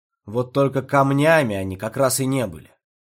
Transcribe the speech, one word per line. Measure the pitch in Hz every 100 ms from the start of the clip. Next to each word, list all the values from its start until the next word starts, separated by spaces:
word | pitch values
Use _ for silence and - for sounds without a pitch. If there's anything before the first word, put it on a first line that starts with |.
| _ _ -
Вот | 110 123
только | 139 139 135
камнями | 131 139 135 139 151 165 127 98
они | 95 95
как | 110 127
раз | 131 123
и | 131
не | 135 110
были. | 78 - _ _ _